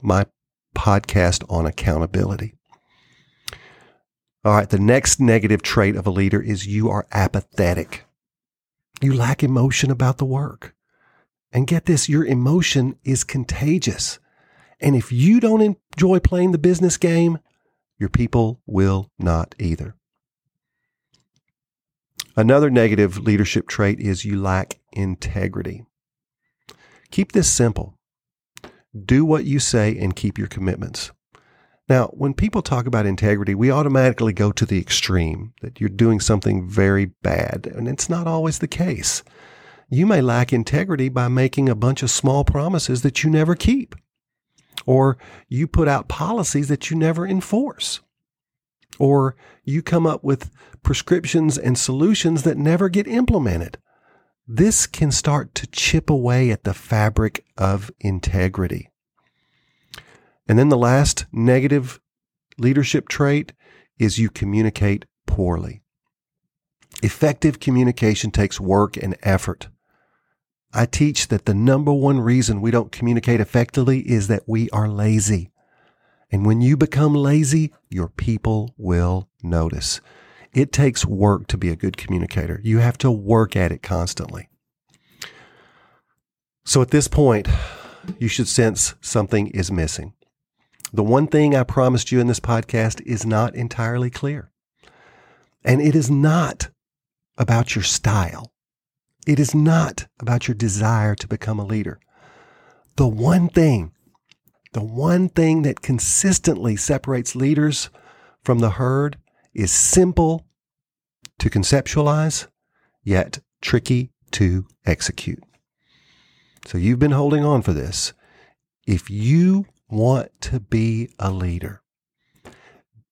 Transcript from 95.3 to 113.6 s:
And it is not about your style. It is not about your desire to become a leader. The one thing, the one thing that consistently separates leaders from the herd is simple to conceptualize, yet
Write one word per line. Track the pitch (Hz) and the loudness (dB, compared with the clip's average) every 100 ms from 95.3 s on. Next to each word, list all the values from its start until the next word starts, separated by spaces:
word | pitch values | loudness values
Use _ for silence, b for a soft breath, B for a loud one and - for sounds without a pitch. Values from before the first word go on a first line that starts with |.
| b b b | b b b
And | - 127 | 0 2
it | 151 156 | 4 2
is | 127 | 2
not | 143 151 165 151 - - _ _ _ _ _ _ - | 2 4 2 0 -4 -12 _ _ _ _ _ _ -6
about | 113 113 117 - | 0 0 0 -4
your | |
style. | - - - 104 85 - - _ _ _ _ _ _ _ - | -4 -2 0 0 -2 -6 -18 _ _ _ _ _ _ _ -2
It | 147 | 0
is | 143 | 2
not | 156 151 165 156 - - - | 2 4 2 0 -6 -16 -10
about | 117 120 - | -2 -2 -2
your | 107 | -2
desire | 110 101 110 113 107 104 | -2 0 0 0 0 -2
to | - | -6
become | 104 110 107 | -8 -6 -6
a | 101 | -4
leader. | 110 92 71 _ b b b b b b b b - | -6 -6 -10 _ b b b b b b b b 0
The | 127 | 0
one | 107 127 180 175 | 2 2 2 2
thing, | - 160 113 82 _ _ _ _ _ _ _ _ | 4 4 2 -2 _ _ _ _ _ _ _ _
the | 117 | -10
one | 107 120 156 180 185 | -8 -4 0 2 2
thing | - 160 160 | 2 2 2
that | 143 - | 0 -2
consistently | - 123 - - 196 175 - 147 113 107 | -4 -2 0 0 2 2 0 0 -2 -2
separates | - 135 135 127 123 127 | -2 -2 -2 -4 -4 -2
leaders | 135 151 151 139 - b b b b b | 0 2 2 0 -6 b b b b b
from | - 120 | -2 2
the | 113 | 2
herd | 92 127 135 143 - _ _ _ | 0 -2 0 -2 -6 _ _ _
is | - 98 | -4 -2
simple | - - 180 185 180 160 165 - _ _ _ _ _ _ _ - - | 0 2 4 4 4 0 0 -8 _ _ _ _ _ _ _ -20 -4
to | 110 | -2
conceptualize, | 104 95 139 - 156 147 151 156 - - _ _ _ _ _ | 0 0 0 0 -2 0 0 -2 -4 -10 _ _ _ _ _
yet | 98 95 - - _ _ | -2 0 0 -8 _ _